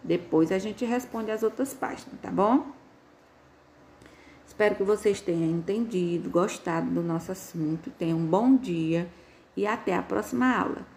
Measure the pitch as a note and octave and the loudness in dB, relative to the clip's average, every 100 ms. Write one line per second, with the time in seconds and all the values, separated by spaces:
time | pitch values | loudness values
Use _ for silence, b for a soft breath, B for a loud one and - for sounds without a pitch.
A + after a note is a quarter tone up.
0 | - E3+ - D#3+ E3 F#3+ G#3 G3+ A#3 B3 | -2 -4 2 2 4 0 -4 -6 -2 -2
1 | B3 A3+ G#3+ G#3+ A3 A3 C4+ - - - | -4 -8 -4 -2 -2 0 -4 -4 -8 -8
2 | - - - E3+ G3+ C4+ - - - - | -14 -14 -4 2 4 4 2 -14 -20 -20
3 | _ - _ _ - - _ - - - | _ -20 _ _ -20 -20 _ -20 -20 -20
4 | B B B B - - G#3 G3+ G3 G#3 | B B B B -20 2 2 4 2 2
5 | G#3 G3 - E3+ E3 E3+ E3+ G#3 A3+ F#3 | 2 0 0 0 2 0 -2 -2 0 0
6 | F3 E3+ - F3 F3+ - - E3 E3+ E3+ | 0 0 0 0 0 -2 -4 -2 0 -2
7 | E3+ E3 E3 F#3+ - E3+ D#3 D#3+ - - | 0 -2 -4 -10 -8 -4 -2 -2 -6 -4
8 | E3+ E3 E3 F3+ B3 C4 G#3+ E3+ D#3+ E3 | -2 0 2 4 6 4 4 -2 0 0
9 | F3 B B B B - G3+ A#3 A#3 F3+ | -2 B B B B -4 -2 -2 -2 -2
10 | F#3+ G3+ - B3 B3+ A#3 - - - | -2 -4 -2 2 2 2 0 -4 -10